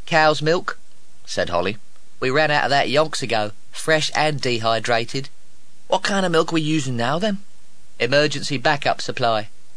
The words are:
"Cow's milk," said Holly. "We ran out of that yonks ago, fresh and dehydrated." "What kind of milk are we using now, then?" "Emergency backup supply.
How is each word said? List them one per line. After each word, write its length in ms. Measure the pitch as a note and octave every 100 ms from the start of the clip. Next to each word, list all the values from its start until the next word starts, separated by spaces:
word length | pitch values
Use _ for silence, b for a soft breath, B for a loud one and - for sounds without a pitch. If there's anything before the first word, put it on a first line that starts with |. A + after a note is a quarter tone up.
| -
"Cow's 360 | D#3+ D#3 D3+
milk," 360 | D3+ E3+ - - - - - - -
said 240 | - E2+
Holly. 280 | F2 F#2 A2+ - - - -
"We 80 | B2+
ran 220 | C#3 D3+
out 120 | D3
of 60 | A#2+
that 180 | C#3 F#2+
yonks 340 | C3 D#3 -
ago, 300 | A2+ A2+ G#2+ - -
fresh 360 | - - D#3 D3 -
and 240 | D#3 C#3+
dehydrated." 880 | C3 A#2+ A2+ A2+ A2 A#2 A#2 C3+ C3+ - - - - - -
"What 160 | F#3
kind 220 | - G3 F#3
of 60 |
milk 220 | E3 E3
are 20 | E3
we 60 |
using 340 | D3+ D#3 C3 A#2+
now, 240 | A#2+ D#3+
then?" 240 | G#3+ G3 - - - - - -
"Emergency 580 | A#2+ C#3+ D3+ C#3+ - C3+
backup 440 | D#3 D3 C3 -
supply. 480 | - A#2 A#2+ A2 G#2 - -